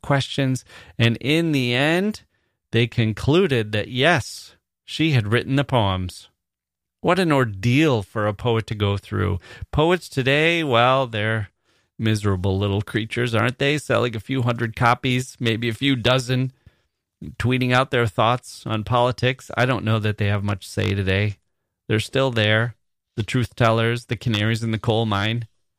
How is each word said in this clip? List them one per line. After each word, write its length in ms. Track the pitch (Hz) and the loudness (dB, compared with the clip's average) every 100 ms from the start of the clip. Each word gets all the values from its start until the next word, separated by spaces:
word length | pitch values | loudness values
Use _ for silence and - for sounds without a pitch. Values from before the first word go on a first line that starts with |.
questions, 600 | - 139 - - 135 127 - - - - | -2 -2 -2 -2 -2 -2 -6 -20 -10 0
and 180 | 117 113 | 0 2
in 340 | 127 160 165 | 0 0 2
the 220 | 143 123 | 0 0
end, 480 | 123 147 170 208 - _ _ _ _ _ | 0 0 0 -2 -6 _ _ _ _ _
they 140 | 113 120 | 0 0
concluded 840 | - 110 107 - 165 190 127 107 | 0 -2 0 2 2 4 0 -2
that, 160 | 107 - | -4 -4
yes, 680 | 123 147 160 - - - _ _ _ | 0 2 2 -2 -12 -20 _ _ _
she 280 | - - 160 | -10 -2 2
had 200 | 131 104 | 2 2
written 240 | 117 - 135 | 0 0 -2
the 80 | |
poems. 680 | 139 127 101 92 90 - - _ _ _ _ _ _ _ | 0 0 0 0 -4 -10 -20 _ _ _ _ _ _ _
What 160 | - 180 | 0 2
an 140 | 175 | 4
ordeal 720 | 143 123 95 113 131 160 117 | 2 0 0 2 4 4 2
for 240 | 98 113 104 | -2 -4 -2
a 60 | |
poet 340 | 101 123 113 104 | -2 0 -2 -2
to 80 | 107 | -2
go 220 | 101 101 | 0 -2
through. 420 | - 101 95 92 - - - | -4 -2 -2 -2 -8 -18 -6
Poets 360 | - 160 180 - | 0 2 2 -2
today, 560 | - 127 143 160 170 | -4 0 2 2 0
well, 440 | 151 117 123 131 127 | 2 4 4 2 0
they're 420 | 110 107 113 104 _ _ _ _ - | -2 -2 -2 -4 _ _ _ _ -4
miserable 600 | 110 107 104 92 98 95 | -2 0 0 0 0 0
little 220 | 101 98 | 0 -2
creatures, 520 | - 113 113 120 120 | -2 -4 -4 -4 -2
aren't 240 | 113 117 127 | 0 0 0
they? 220 | 139 147 | -2 -2
Selling 360 | - 110 123 110 | 0 0 0 -4
a 40 | |
few 240 | - 135 | -6 -2
hundred 320 | 120 117 117 - | -2 -2 -4 0
copies, 640 | 120 123 131 127 127 - | 2 2 0 -2 -4 -6
maybe 300 | 117 110 117 | -2 -2 -4
a 40 | |
few 220 | 110 139 131 | -2 -2 0
dozen, 560 | 113 131 123 127 131 - - _ _ _ _ - 76 - | 2 0 0 -2 -2 -6 -20 _ _ _ _ -18 -14 -4
tweeting 360 | 120 127 123 | 0 0 2
out 160 | 123 135 | 2 2
their 180 | 123 117 | 2 0
thoughts 600 | - 113 127 - - 117 | 2 2 2 -4 -14 -6
on 160 | 110 | -4
politics. 640 | 104 123 123 - 127 131 - - | 0 2 2 0 -2 -2 -6 0
I 80 | 123 | 0
don't 200 | 120 107 | 0 0
know 120 | 110 | 0
that 180 | 107 104 | 0 0
they 100 | 101 | 0
have 160 | 101 | 0
much 240 | 101 98 - | -2 -6 -6
say 260 | - 98 | -4 -2
today. 440 | 98 95 95 107 101 _ _ _ _ - | 0 0 0 0 -4 _ _ _ _ -2
They're 120 | 110 | -2
still 300 | - 135 135 | 0 0 0
there. 460 | 113 107 110 117 - _ _ _ - | 2 2 2 0 -6 _ _ _ -8
The 80 | |
truth 320 | 107 127 117 - | -2 -2 -2 2
tellers, 500 | 117 113 113 120 - | 2 4 0 -2 -6
the 120 | 113 | -6
canaries 460 | 123 104 107 113 | -2 0 0 -2
in 80 | 113 | -2
the 60 | 110 | -4
coal 280 | - 110 113 | 0 0 0
mine. 420 | 98 107 117 113 _ _ | 0 -2 -4 -6 _ _